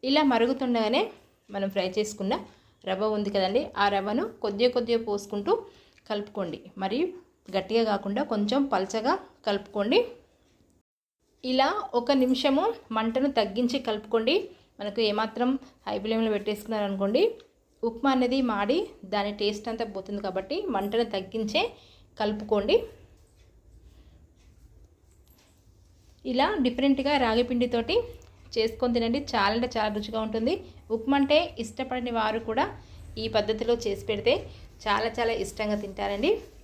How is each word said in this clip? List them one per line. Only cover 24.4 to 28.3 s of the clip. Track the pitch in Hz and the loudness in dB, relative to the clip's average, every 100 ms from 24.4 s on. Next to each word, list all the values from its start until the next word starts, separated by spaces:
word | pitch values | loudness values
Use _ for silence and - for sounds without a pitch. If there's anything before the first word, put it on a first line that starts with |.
| - - - - - _ _ _ _ - _ _ _ - _ _ - - 262 | -20 -20 -20 -20 -20 _ _ _ _ -20 _ _ _ -20 _ _ -20 -14 -4
ఇలా | 247 302 415 247 | 2 2 4 0
డిఫరెంట్గా | 240 277 269 269 285 | 4 4 4 4 2
రాగి | 240 220 247 | 4 2 2
పిండితోటి | 247 240 240 226 403 480 - - | 0 0 0 0 0 0 -10 -20